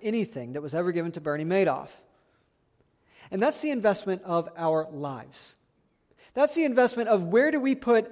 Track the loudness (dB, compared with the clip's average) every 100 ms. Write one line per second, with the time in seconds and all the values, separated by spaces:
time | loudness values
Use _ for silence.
0 | -4 -2 -2 -6 -10 -8 -6 -2 -2 -2
1 | -4 -6 -6 -4 0 2 2 0 -6 -18
2 | _ _ _ _ _ _ _ _ _ _
3 | _ _ -10 -2 0 0 -2 0 0 0
4 | -2 -6 -2 -2 -2 -4 0 0 -2 -8
5 | -10 -10 -14 -20 -20 -20 _ _ _ _
6 | _ _ _ 0 2 2 2 4 2 2
7 | 2 2 4 4 4 2 0 0 2 2
8 | 2